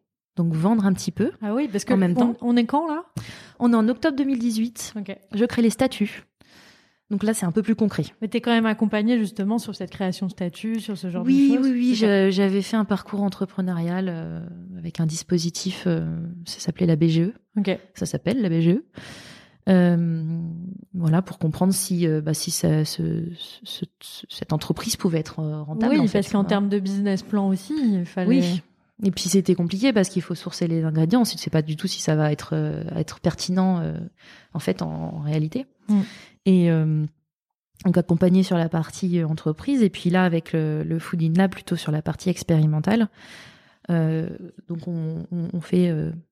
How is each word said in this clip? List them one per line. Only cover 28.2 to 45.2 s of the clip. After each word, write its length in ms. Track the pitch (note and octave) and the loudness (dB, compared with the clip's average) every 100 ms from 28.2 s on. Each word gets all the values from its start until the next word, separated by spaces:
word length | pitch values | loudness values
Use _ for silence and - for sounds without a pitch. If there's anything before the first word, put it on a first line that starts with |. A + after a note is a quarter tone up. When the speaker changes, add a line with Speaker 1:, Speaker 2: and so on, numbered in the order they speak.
| F3+ | 2
Speaker 1:
Oui. 320 | - F3 F3 - _ _ - | 4 2 -2 -6 _ _ -4
Et 80 | G3+ | -2
puis 140 | - F3 | -2 0
c'était 260 | G3 F#3 F3+ | 2 4 2
compliqué 360 | E3+ F#3+ C4 | 2 0 2
parce 160 | G#3+ F#3+ | 4 2
qu'il 120 | F#3 | 0
faut 140 | - E3+ | -6 -8
sourcer 320 | F3 - E3+ | -8 -4 -2
les 160 | E3 D#3+ | 0 0
ingrédients. 360 | D#3 D#3+ B3 | 2 4 4
Ensuite, 180 | A3 - | 2 -2
c'est 100 | - | -2
pas 100 | D#3+ | -2
du 140 | D#3 D#3 | -2 -2
tout 120 | F#3+ | -4
si 140 | - | -4
ça 140 | - D#3 | -2 2
va 160 | D3+ | 2
être, 200 | D3+ - | 0 -4
euh, 300 | D#3 D3+ D3+ E3 E3 | -2 -2 -4 -6 -6
être 240 | D#3 - | -6 -4
pertinent, 600 | F3 - - F#3 F#3 F3+ | -4 -2 -2 0 2 2
euh, 160 | D#3+ D#3+ E3+ _ - - _ | -2 -6 -10 _ -20 -20 _
en 60 | D#3 | -8
fait, 220 | F#3 F#3 | -4 -2
en, 80 | E3 | -4
en 300 | D#3 E3 D#3+ | -6 -8 -6
réalité. 460 | D3 D#3 D#3 B3 C4+ _ - | -4 -2 -2 -4 -10 _ 0
Speaker 2:
Mm. 100 | G#3 F#3+ - - _ G3 | 0 0 -6 -20 _ 4
Speaker 1:
Et, 260 | F#3 E3+ | 4 6
euh, 340 | D#3+ D#3 D#3 D3+ _ _ _ _ _ _ - | 4 2 0 -2 _ _ _ _ _ _ -4
donc 140 | F#3+ F3 | 2 2
accompagné 460 | E3+ E3 F3+ F#3 | 4 4 4 4
sur 140 | F#3 F3 | 4 2
la 120 | E3 | 0
partie, 500 | E3 D#3+ - F#3 F3 | -2 -4 -4 -2 0
euh, 80 | D#3 | 0
entreprise 560 | D#3 D#3 D#3 - C#4 | -2 -2 -4 0 2
et 60 | G#3 | 2
puis 200 | - F3 | 2 0
là 140 | F#3 | 4
avec 300 | F#3 E3 - | 4 2 -2
le, 300 | E3 D#3 D3+ | -2 0 -2
le 140 | D#3 E3 | -2 -4
Food 240 | - E3+ | -4 -2
in 120 | D#3+ E3+ | 2 4
Lab 160 | F#3+ | 2
plutôt 240 | - - E3+ | 0 -6 -6
sur 160 | - | -2
la 100 | D3+ | -4
partie 280 | - - F#3 | -2 -4 -2
expérimentale. 800 | F3 - D#3+ D#3 D#3 E3+ A3+ G#3+ _ - - - - _ _ - | -2 2 4 4 2 2 2 2 _ -20 -20 -20 -20 _ _ -2
Euh, 400 | E3+ D#3+ D#3+ D#3+ - F3+ - - | 0 2 0 -4 -8 -16 -18 -10
donc 180 | E3+ F3 | -10 -6
on, 380 | E3+ D#3+ D#3+ | -6 -4 -6